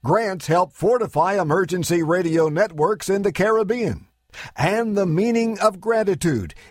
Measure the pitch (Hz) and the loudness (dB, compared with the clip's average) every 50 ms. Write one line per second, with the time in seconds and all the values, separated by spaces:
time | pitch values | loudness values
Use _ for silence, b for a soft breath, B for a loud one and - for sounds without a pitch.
0 | - 127 170 214 226 202 190 160 - - 160 175 185 160 _ - 156 202 247 247 | 0 0 0 0 0 -2 -4 -6 -2 0 2 2 2 0 _ -2 0 2 2 2
1 | 220 127 - 147 165 180 202 202 175 151 151 190 185 156 180 180 156 - 175 175 | 0 -2 0 0 0 2 2 0 0 2 2 0 0 0 -2 -4 -2 0 0 0
2 | 160 151 170 185 180 165 160 165 160 156 147 165 208 160 160 147 151 190 214 - | 2 0 0 0 0 0 2 2 2 2 2 0 0 -2 0 0 0 0 0 -2
3 | - - 196 202 196 202 151 - 185 214 220 220 220 180 233 247 226 160 98 - | -2 -2 -2 0 0 -2 0 2 2 2 2 0 0 0 -2 -2 -2 -4 -4 -6
4 | - _ _ _ _ _ B B B B B - - 170 202 226 233 220 202 202 | -12 _ _ _ _ _ B B B B B -2 -2 0 0 0 -2 0 0 0
5 | 196 180 156 170 208 240 233 233 233 226 220 - - 214 202 180 - 220 226 220 | 0 2 2 2 2 2 2 0 0 -2 -2 0 0 0 0 -2 -4 -2 0 0
6 | 214 202 185 143 - 170 147 113 95 78 - B B B | 2 0 -2 0 0 -2 -2 -2 -4 -8 -12 B B B